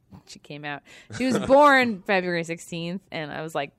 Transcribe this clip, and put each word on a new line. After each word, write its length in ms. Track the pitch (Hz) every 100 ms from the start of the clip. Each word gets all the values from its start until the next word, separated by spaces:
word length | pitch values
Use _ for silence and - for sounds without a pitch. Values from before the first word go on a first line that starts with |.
| _
<laughs> 180 | - _
she 140 | -
came 240 | - 147
out, 180 | 147 143 _ - - 113
she 80 | 254
was 120 | 233
born 640 | 127 277 294 262 240 190
<laughs> 40 | -
February 340 | 190 180 170
sixteenth. 580 | 165 165 - 165 170 185 _
And 180 | 165 147
I 100 | 139
was 140 | 160
like, 160 | 156 143